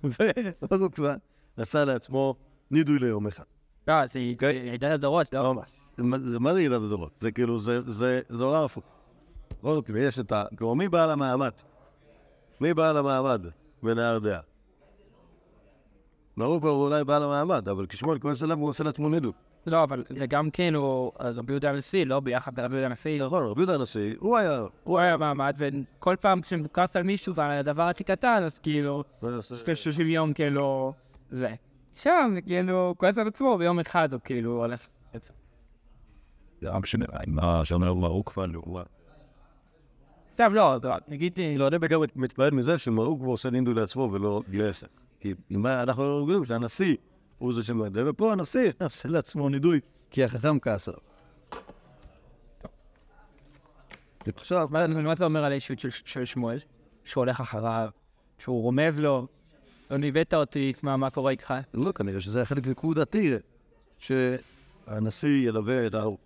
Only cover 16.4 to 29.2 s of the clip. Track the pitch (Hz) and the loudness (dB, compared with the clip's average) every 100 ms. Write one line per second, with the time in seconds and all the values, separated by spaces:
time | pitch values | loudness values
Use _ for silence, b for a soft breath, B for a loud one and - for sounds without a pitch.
16.4 | 117 165 151 143 139 151 143 147 147 143 | 0 2 2 2 4 2 2 2 2 0
17.4 | 156 165 95 98 95 - 147 156 139 135 | 0 -2 -2 -4 -6 -6 -4 -2 -2 -2
18.4 | 156 160 147 135 156 147 151 160 127 - | -2 -2 -2 -2 -4 -2 -2 0 -2 -6
19.4 | _ _ - 160 151 135 120 135 135 143 | _ _ 0 2 2 0 -8 -8 -2 0
20.4 | 156 147 175 156 139 131 127 - 123 120 | 0 0 0 2 0 0 -2 -4 -8 -6
21.4 | 123 139 143 139 135 190 151 135 135 123 | -4 -2 0 -2 -2 0 2 0 0 -2
22.4 | 131 120 123 131 131 120 156 151 135 175 | -4 -6 -4 -2 -4 -4 -4 -2 0 0
23.4 | 127 107 185 160 123 110 104 110 196 233 | 0 0 2 2 0 -2 -4 -2 0 2
24.4 | 190 139 104 - - 180 180 160 151 143 | 2 0 -4 -10 -2 2 4 4 0 0
25.4 | 139 143 147 143 135 _ - 190 208 185 | -2 -2 -4 -4 -8 _ -2 2 2 2
26.4 | 165 175 151 - 180 196 180 196 - 165 | 0 -4 -4 0 0 0 0 -2 -2 -2
27.4 | 147 143 139 147 170 175 196 190 254 226 | 0 0 -2 0 0 0 -2 0 4 2
28.4 | 170 - - 151 143 143 143 _ | 2 -4 -2 0 0 -2 -6 _